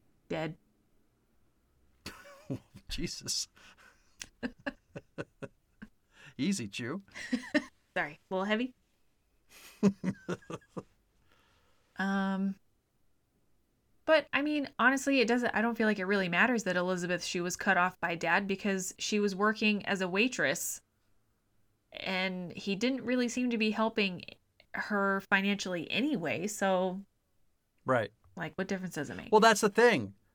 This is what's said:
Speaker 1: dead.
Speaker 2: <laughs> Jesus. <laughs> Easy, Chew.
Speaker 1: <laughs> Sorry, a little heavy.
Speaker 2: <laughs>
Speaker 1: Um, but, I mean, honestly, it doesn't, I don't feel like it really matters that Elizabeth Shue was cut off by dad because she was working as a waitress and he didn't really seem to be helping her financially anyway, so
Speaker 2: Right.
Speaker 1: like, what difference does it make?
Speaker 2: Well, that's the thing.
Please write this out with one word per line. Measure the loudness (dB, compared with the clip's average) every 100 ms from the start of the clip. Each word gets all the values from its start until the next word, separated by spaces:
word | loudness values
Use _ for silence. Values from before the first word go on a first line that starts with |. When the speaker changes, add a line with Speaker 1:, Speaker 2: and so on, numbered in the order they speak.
| _ _ -8
Speaker 1:
dead. | -6 -6 -8 _ _ _ _ _ _ _ _ _ _ _ _ _ _ -18
Speaker 2:
<laughs> | -18 -20 -18 -12 -12 -12 -18 -10
Jesus. | -6 -6 -6 -6 -6 -6 -12 -20 -20 -20 _ _ _ -18 _
<laughs> | -12 -10 -14 -14 _ -18 -14 -14 -14 _ -18 _ _ _ -20 _ _ -20 -16 -6
Easy, | -4 -2 -6
Chew. | -8 -6 -8 -10 -16 -8
Speaker 1:
<laughs> | -8 -2 -4 -4 -10 _ -6
Sorry, | -6 -8 -6
a |
little | -4 0
heavy. | -2 -2 -10 _ _ _ _ _ _ _ -20 -20 0
Speaker 2:
<laughs> | 2 2 -4 -6 -8 -10 -10 -16 -14 -16 -16 _ _ _ _ _ _ _ _ _ _ -4
Speaker 1:
Um, | -2 0 0 0 -2 -4 _ _ _ _ _ _ _ _ _ _ _ _ _ _
but, | 2 2 2
I | -2
mean, | 0 -2 -2 2
honestly, | 2 4 2 4
it | 4
doesn't, | 2 0
I | 0
don't | -2 0
feel | 0
like | 0
it | 0
really | 0 2
matters | 2 4 2
that | 0 0
Elizabeth | 0 0 -2 -4
Shue | -4 -4
was | -4 -2
cut | 2 4
off | 2 0
by | -4
dad | -2 2 2 2
because | -2 -2 -2 -4 -8
she | -2 0
was | 0
working | 2 0 2 0 0 -2
as | -2
a | 0
waitress | 0 0 0 -2 -2 -4 -8 _ _ _ _ _ _ _ _ _ _ _
and | -12 -6 -2 -2 -4 -8 -8
he | -4 -2
didn't | 0 -2
really | -2 0 0
seem | -2 -2
to | 0
be | 0
helping | 0 0 0 -2 -4 -12 -18 _ _ _
her | -8 -4 0 0 0 2
financially | 2 2 0 -2 -6 -4
anyway, | -2 0 0 -2 -2 -4
so | -2 2 2 0 -4 -10 _ _ _ _ _ _ _
Speaker 2:
Right. | 0 0 0 -6 _ -12
Speaker 1:
like, | -8
what | -6 -4
difference | -4 -6
does | -6 -8
it | -8
make? | 4
Speaker 2:
Well, | 8
that's | 8 8
the | 4
thing. | 6 6 6 0 -8 _